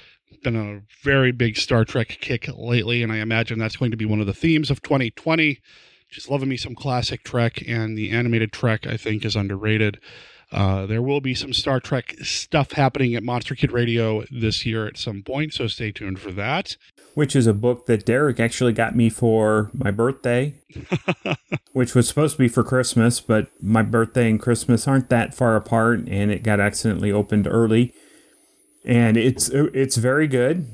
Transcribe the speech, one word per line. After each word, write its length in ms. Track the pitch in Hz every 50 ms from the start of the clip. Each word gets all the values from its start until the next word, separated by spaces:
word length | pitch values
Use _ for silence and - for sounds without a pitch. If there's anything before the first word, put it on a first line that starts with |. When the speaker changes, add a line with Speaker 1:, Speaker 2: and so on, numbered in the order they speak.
| - - _ _ _ _ - _ -
Speaker 1:
Been 120 | 127 117
a 260 | 110 107 104 104 101 101 _ _ _ -
very 280 | 143 139 135 131 127
big 260 | 127 120 120 113 107 -
Star 260 | - - 131 113 110
Trek 340 | - - 127 110 - - -
kick 260 | - - 127 110 - - 135
lately, 480 | - 110 120 120 120 104 113 120 120 117
and 80 | 110
I 60 | 110 107
imagine 420 | 107 113 113 113 113 - 117 110
that's 160 | 110 113 - -
going 140 | 131 117
to 60 | 120 110
be 80 | 107
one 160 | 107 107 107
of 60 | 104 98
the 60 | 98
themes 360 | - - 165 160 156 151 135
of 100 | 139 -
twenty 280 | - - 147 135 127 113
twenty. 480 | - - - 165 160 160 156 151 135 - _ _ - - - _ _ _ _ _
Just 200 | - - - 117
loving 200 | 139 139 135 135
me 80 | 131 120
some 180 | - 143 120
classic 480 | - - 139 123 123 113 - - - -
Trek, 400 | - - 123 117 117 - - - -
and 300 | 117 113 110 110 110 107
the 140 | 107 104
animated 400 | 113 117 123 120 117 113 113 107 -
Trek, 320 | - - 117 110 - - -
I 100 | 113 107
think, 280 | - 110 107 104 -
is 100 | 110 101
underrated. 640 | 107 98 98 98 95 104 107 110 110 110 104 101 - - - - - - - - - _ _
Uh, 340 | - - 98 95 98 98 98
there 160 | 98 110 117
will 200 | 123 135 143 147
be 120 | 131 131 123
some 200 | - - 135 127
Star 260 | - - 147 135 123
Trek 340 | - - 151 127 - - - - -
stuff 500 | - - - - - - 151 131 - -
happening 420 | 151 135 131 - - 131 120 120
at 80 | 117 104
Monster 320 | 127 123 120 - - 131
Kid 160 | - - 127
Radio 540 | 120 120 120 117 117 117 113 110 110 110 117 -
this 360 | - 120 113 110 104 - -
year 200 | 117 110 113 107
at 120 | 104 - -
some 260 | - 120 101 101 98
point, 300 | - 131 143 156 151 -
so 120 | - 127 110
stay 240 | - - 117 107 -
tuned 260 | - 110 95 92 92
for 120 | - 101 90
that. 420 | 101 101 120 143 180 - - - - _ _ _ _ - _ _
Speaker 2:
Which 240 | 151 151 131 - 139
is 100 | 117 113
a 60 | 101
book 320 | 104 117 123 123 - -
that 200 | - 117 101 -
Derek 320 | - 113 135 151 147 117 -
actually 320 | 117 113 - - 127 120 107
got 200 | 117 113 117 -
me 160 | 127 117 113
for 640 | 113 - 120 113 110 110 107 107 107 107 107 104 -
my 180 | 143 - 101
birthday, 640 | 98 107 117 131 135 - - 123 120 123 135 147 139 - _ _ - - - - 175 - - - 170
Speaker 1:
<laughs> 560 | - - 185 131 - _ _ - - - _
Speaker 2:
which 240 | - 131 123 123 -
was 120 | 127 120 -
supposed 240 | - 147 156 151 -
to 40 | -
be 80 | 127 117
for 140 | - 123 113
Christmas, 560 | - 131 127 120 - - 120 113 120 120 -
but 260 | - - 113 107 - - _ _
my 200 | - 98 110 113
birthday 480 | 107 107 113 117 113 - - 127 120 113
and 120 | 110 107
Christmas 480 | - 127 117 113 - - 120 107 - 143
aren't 200 | 135 135 123 -
that 240 | 127 117 110 - -
far 220 | - 131 117 110
apart, 460 | 107 - - 117 113 113 117 120 92 - -
and 240 | 92 101 104 104
it 120 | 104 - 110
got 160 | 110 104 101
accidentally 520 | 101 104 - - - 113 98 82 101 104 101
opened 340 | 107 101 - 107 107 95 -
early. 460 | - 117 117 110 110 117 123 120 - - - _ - - _ _ _ _ _ _ _ _ _ _ _ _ -
And 320 | - 120 120 117 113 110
it's, 320 | 117 113 131 123 - - 113 127
it's 420 | 139 151 - - 131 135 131 -
very 320 | 120 113 127 135 147 156 147
good, 400 | 131 123 123 135 170 180 147 117